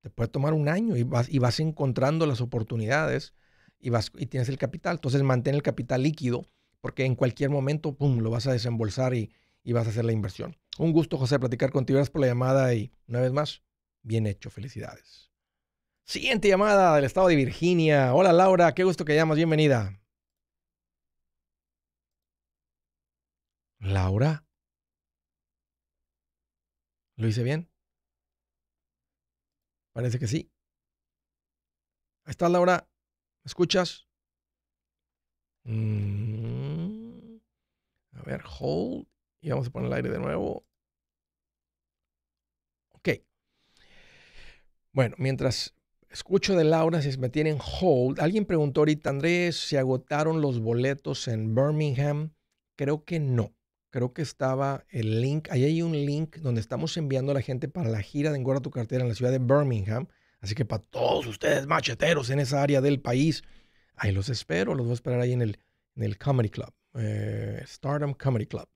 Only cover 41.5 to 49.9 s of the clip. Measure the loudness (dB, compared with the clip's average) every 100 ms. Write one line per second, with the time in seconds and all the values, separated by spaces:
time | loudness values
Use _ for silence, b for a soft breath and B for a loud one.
41.5 | _ _ _ _ _ _ _ _ _ _
42.5 | _ _ _ _ _ -4 -4 _ _ _
43.5 | _ b b b b b b b b b
44.5 | b b _ _ -2 -2 0 -2 0 -2
45.5 | -2 -8 _ _ _ _ -20 -2 0 2
46.5 | 2 4 4 2 0 -2 -4 -4 0 0
47.5 | -2 -6 -2 2 4 2 0 0 0 0
48.5 | 0 0 2 2 2 -2 -2 0 0 0
49.5 | -2 -2 0 0